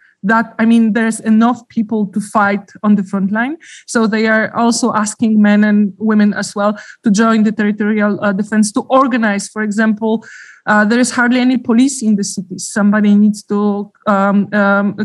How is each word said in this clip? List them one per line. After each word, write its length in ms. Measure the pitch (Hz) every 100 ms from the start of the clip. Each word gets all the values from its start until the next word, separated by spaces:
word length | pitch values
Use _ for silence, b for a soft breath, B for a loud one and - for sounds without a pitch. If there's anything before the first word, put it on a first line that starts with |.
| b b
that. 320 | 190 226 226 -
I 80 | 226
mean, 280 | 233 226
there's 260 | 214 226 220
enough 400 | 220 220 233 247 -
people 400 | - 220 220 208
to 120 | 214
fight 460 | 202 226 202 202 - -
on 140 | 214 208
the 80 |
front 280 | 190 196 190
line. 260 | 214 247 330 B B B
So 220 | 240 226
they 180 | 220 220
are 280 | 220 214 -
also 380 | 233 240 233
asking 480 | 214 208 - 226 214
men 220 | 208 208
and 300 | 214 208 202 -
women 360 | 220 214 208
as 220 | 202 202 208
well 220 | 208 208 B B
to 80 | 240
join 320 | 196 226 226
the 80 | 220
territorial, 680 | 220 208 208 208 214 208 202
uh, 80 | 208
defense, 380 | 196 208 220 214
to 80 | - 247
organize. 580 | 262 269 247 220 202 -
For 120 | 214
example, 640 | 214 202 220 208 220 220 B B B B B
uh, 180 | 214
there 140 | 208 240
is 120 | 247
hardly 280 | - 240 254
any 160 | 247 262
police 420 | 247 233 269 277
in 140 | 220 202
the 80 |
cities. 420 | 202 - 185 180 -
Somebody 480 | 220 202 214 208
needs 300 | 202 208 208
to, 480 | - 202 208 202 208 _ -
um, 420 | 196 202 202 196
um, 440 | 208 202 202 202 -